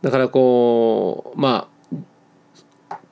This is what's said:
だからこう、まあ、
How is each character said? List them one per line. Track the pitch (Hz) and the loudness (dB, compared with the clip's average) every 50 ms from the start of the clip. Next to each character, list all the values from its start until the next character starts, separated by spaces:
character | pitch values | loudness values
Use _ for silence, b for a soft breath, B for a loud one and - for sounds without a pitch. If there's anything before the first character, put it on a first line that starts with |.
だ | - 135 | -6 -2
か | 123 131 | 0 0
ら | 127 127 | 0 0
こ | - 131 127 127 123 120 120 120 117 117 117 113 110 104 98 92 - - - - - | 2 2 2 4 4 4 2 2 2 2 2 2 2 0 0 -2 -4 -6 -10 -12 -6
う、 | - | -2
ま | 139 135 120 98 - - _ _ _ - | -2 0 0 -2 -4 -8 _ _ _ -14
あ、 | - - - - _ _ _ _ _ _ _ _ _ _ _ _ _ _ _ - - - - _ | -12 -12 -12 -14 _ _ _ _ _ _ _ _ _ _ _ _ _ _ _ -18 -18 -18 -18 _